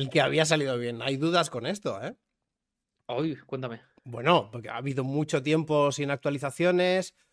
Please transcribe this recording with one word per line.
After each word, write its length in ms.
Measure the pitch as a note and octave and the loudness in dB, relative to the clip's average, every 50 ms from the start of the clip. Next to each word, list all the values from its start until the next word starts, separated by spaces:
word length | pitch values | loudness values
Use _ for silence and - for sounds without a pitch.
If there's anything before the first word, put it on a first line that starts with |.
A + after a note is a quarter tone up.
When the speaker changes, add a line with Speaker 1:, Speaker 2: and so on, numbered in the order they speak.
| C#3 | 0
Speaker 1:
el 60 | C3 | 0
que 100 | - D#3 | 2 2
había 240 | C3+ C3+ C#3 D3+ D#3+ | 2 4 4 2 2
salido 320 | D#3 D#3+ D#3 C#3+ C3+ B2+ A#2+ | 4 4 2 2 0 -2 -2
bien. 220 | A#2+ A#2+ A#2+ A#2 A#2+ | -2 -4 -4 -4 -4
Hay 140 | C3+ C#3 C3+ | -4 -2 0
dudas 320 | D3+ E3 F3 F3 E3 - | 0 2 2 2 2 2
con 160 | - A#2+ A2 D3 | -2 -6 -4 -4
esto, 360 | G3+ G3+ - D3 G#2 G2 A2+ | -6 -4 -4 -6 -6 -4 -6
¿eh? 120 | E3+ A#3+ _ _ _ _ _ _ _ _ _ _ _ _ _ _ _ _ _ _ - | -10 -12 _ _ _ _ _ _ _ _ _ _ _ _ _ _ _ _ _ _ -6
Speaker 2:
Uy, 280 | A#2+ B2+ D#3 E3 C#3 B2+ | -4 -2 -2 -2 -4 -6
cuéntame. 440 | - - C#3 C3 C3 A#2+ A2+ A2+ - _ _ _ - | -10 -10 -8 -6 -6 -6 -8 -10 -14 _ _ _ -16
Speaker 1:
Bueno, 460 | B2+ A#2 A#2+ A#2+ D3+ F3 D#3 G2+ G#2 | -12 -8 -2 2 4 4 4 4 0
porque 180 | A2 A#2+ G#2+ G#2+ | -8 -12 -10 -8
ha 80 | A2 A#2+ | -8 -6
habido 260 | C3 C#3+ C3 C#3 C3 | -4 -4 -2 -2 -2
mucho 400 | C3 C#3 D3 D#3 D3+ - C#3+ C3 | -2 0 -2 -2 0 0 0 2
tiempo 480 | D3 D#3 D#3+ D#3 D#3 D3+ D3 C#3+ C#3+ | 2 2 2 2 2 2 2 4 2
sin 180 | C#3 - C#3+ C#3 | 2 0 -2 -2
actualizaciones. 1040 | C#3+ C3 - D3+ C#3+ C3+ C#3+ C#3 - - E3+ F3+ F3+ F3+ F3+ F3+ F#3 F#3+ F#3 - - _ _ _ | -2 -2 -2 -2 -2 -2 -4 -6 -2 0 2 4 4 4 4 4 2 2 0 -4 -8 _ _ _